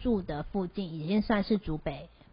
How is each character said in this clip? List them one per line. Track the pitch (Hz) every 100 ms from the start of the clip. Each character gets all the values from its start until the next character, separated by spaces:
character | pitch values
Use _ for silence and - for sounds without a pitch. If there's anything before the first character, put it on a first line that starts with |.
住 | 254 214
的 | 175 160
附 | - 202 180
近 | - 185
已 | 160 156
经 | 208
算 | 208 208
是 | 202 214
竹 | - 156
北 | - 139 160 - -